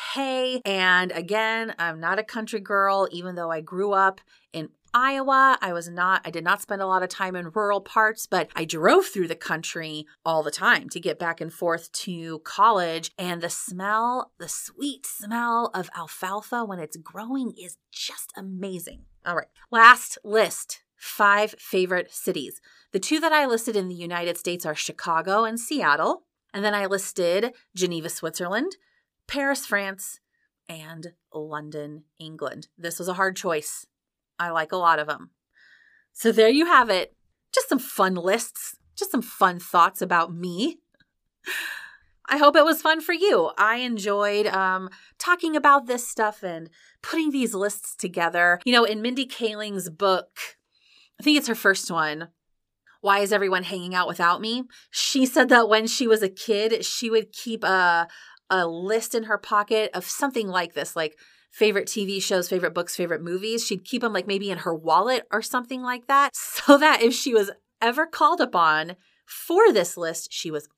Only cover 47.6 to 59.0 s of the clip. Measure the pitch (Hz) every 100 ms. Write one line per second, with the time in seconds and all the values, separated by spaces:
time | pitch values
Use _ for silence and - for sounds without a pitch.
47.6 | 208 - - - 185 175 170 175 175 175
48.6 | 247 247 226 214 233 254 254 - 226 214
49.6 | 214 196 170 156 202 180 - - - -
50.6 | _ _ _ _ _ - 302 294 240 220
51.6 | 202 190 - 165 156 151 170 _ _ _
52.6 | _ _ _ _ 202 202 202 208 196 185
53.6 | 180 196 180 180 175 175 175 175 220 240
54.6 | 254 - _ - - 269 254 320 262 247
55.6 | 220 220 226 - 233 220 196 190 - 202
56.6 | 220 226 - - 233 220 214 - 240 220
57.6 | 165 185 180 170 170 - - - - 190
58.6 | 170 165 185 226